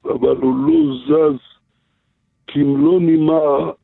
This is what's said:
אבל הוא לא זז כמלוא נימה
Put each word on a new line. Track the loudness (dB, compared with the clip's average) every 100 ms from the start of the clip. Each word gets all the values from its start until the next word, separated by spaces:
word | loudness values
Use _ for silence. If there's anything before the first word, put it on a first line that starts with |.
אבל | -8 -4 -2 0
הוא | -2 -2
לא | 0 2 0 -4 -2
זז | 0 0 -2 _ _ _ _ _ _ _ _ _ _ -8
כמלוא | -2 0 2 2 2
נימה | 2 2 2 0 0 0 -2 -10